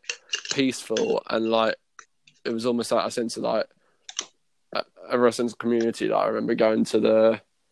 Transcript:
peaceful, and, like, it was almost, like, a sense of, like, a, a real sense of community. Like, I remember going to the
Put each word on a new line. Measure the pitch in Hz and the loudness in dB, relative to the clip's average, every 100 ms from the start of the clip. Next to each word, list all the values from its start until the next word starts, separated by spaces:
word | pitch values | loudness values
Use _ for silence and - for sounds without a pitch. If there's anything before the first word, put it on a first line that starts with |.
| - - _ - - | -8 -14 _ -12 -6
peaceful, | - 135 123 - 113 113 110 - | -2 -2 -4 -6 -4 -2 -2 -2
and, | 117 113 | -4 0
like, | 113 110 - _ - - _ _ _ | 0 0 -2 _ -20 -20 _ _ _
it | - | -8
was | 113 120 | -4 -2
almost, | 120 110 | -2 0
like, | 117 98 | 0 0
a | |
sense | - 117 110 | -4 -6 -4
of, | |
like, | 117 113 - _ _ _ - - - _ _ _ _ | -2 -2 -4 _ _ _ -12 -10 -10 _ _ _ _
a, | - - _ 92 | -8 -8 _ -4
a | 127 | 2
real | 120 | 2
sense | 113 120 | 2 -2
of | 107 | -2
community. | 120 117 117 110 107 | 0 0 0 0 0
Like, | 104 | 0
I | 101 | 0
remember | 107 110 | 0 -2
going | 117 110 110 113 | 2 2 4 2
to | 110 | 2
the | 110 110 113 110 - _ _ | 4 6 6 2 -4 _ _